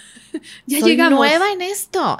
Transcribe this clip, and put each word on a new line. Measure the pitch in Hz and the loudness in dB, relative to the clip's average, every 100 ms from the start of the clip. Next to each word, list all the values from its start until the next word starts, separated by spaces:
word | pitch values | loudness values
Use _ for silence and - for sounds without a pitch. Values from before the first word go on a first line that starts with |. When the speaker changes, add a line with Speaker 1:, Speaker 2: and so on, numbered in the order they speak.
| - - _ | -20 -20 _
Speaker 1:
<laughs> | 320 - - - | -16 -16 -20 -8
Ya | 285 | -2
Speaker 2:
Soy | 330 | 2
Speaker 1:
llegamos. | 320 339 269 | 4 4 4
Speaker 2:
nueva | 285 320 403 | 2 2 0
en | 381 | -4
esto. | 370 415 - 381 240 | -6 -8 -6 -4 -4